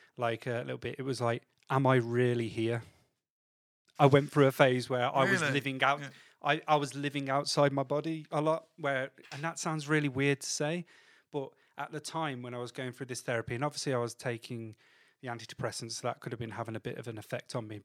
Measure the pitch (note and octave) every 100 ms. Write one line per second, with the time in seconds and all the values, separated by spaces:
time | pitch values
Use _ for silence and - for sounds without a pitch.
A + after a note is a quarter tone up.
0 | _ - A#2 A2+ C3 A#2+ C3 B2+ B2 -
1 | C3+ A#2+ A#2 A#2 _ _ - C3+ C3 C3
2 | A#2 A#2+ B2 A#2+ A2+ A2+ A2+ A#2 - _
3 | _ _ _ _ _ _ _ _ _ -
4 | C#3+ C#3 C#3+ D3+ C3+ - C3+ B2+ A#2 B2+
5 | B2+ C#3+ C3+ - D3 C#3 C3+ C3 C3+ D3+
6 | C#3 - - _ D3 D#3 D#3 D3+ C#3 C3+
7 | C#3+ C#3+ C3+ C#3 D3 D#3 C#3+ C#3 C3 D3
8 | D#3 D#3+ D3 D#3 D#3 E3 - - C#3+ C3
9 | C3+ - - C3 E3 D#3 E3+ D#3 C#3+ D3+
10 | D3 C3 C#3 C#3 - - D3+ F3 - -
11 | _ _ _ D3 C3+ _ _ - D3 D3+
12 | - E3 D#3 B2 B2 B2 B2 - B2+ A#2+
13 | B2+ B2+ - A#2 A2+ A#2+ D3 - D3 B2+
14 | A#2 - B2+ A2+ - A#2+ A2+ G#2+ _ _
15 | _ _ B2+ A#2 A2 - A#2+ - A2+ -
16 | A#2+ - A#2 A2+ A2+ A#2 A2+ A2 A#2+ C3
17 | A#2 A2 - - - B2 A2 G#2